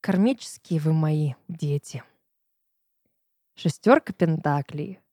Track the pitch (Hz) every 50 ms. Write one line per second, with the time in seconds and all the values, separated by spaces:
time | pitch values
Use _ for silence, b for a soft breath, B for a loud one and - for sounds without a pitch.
0 | - - 190 180 202 240 269 - - - - - _ - 170 160 147 160 156 156
1 | 156 156 156 151 151 143 127 _ _ - 175 160 - 143 143 143 - - - 131
2 | - _ _ _ _ _ _ _ _ _ _ _ _ _ _ _ _ _ _ _
3 | _ _ _ _ _ _ _ _ _ _ _ - - 165 - - - 214 262 311
4 | - - 190 _ 180 165 160 156 - 151 143 143 139 - - 147 151 190 190 -
5 | _ _